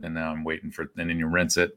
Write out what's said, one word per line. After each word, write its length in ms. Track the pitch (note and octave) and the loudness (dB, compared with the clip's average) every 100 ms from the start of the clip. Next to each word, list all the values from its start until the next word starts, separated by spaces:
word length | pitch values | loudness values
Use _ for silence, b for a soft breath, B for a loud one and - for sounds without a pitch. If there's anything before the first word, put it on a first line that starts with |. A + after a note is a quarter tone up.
and 120 | E2+ | -8
now 160 | E2 D#2+ | -4 -4
I'm 140 | D#2+ | -4
waiting 260 | D#2+ D#2+ D#2 | -4 -4 -6
for, 200 | D2 D#2 - | -8 -8 -4
and 140 | E2+ | -2
then 80 | E2+ | 0
you 80 | D#2+ | 2
rinse 320 | F2 E2+ - | 4 4 4
it, 180 | E2+ | 2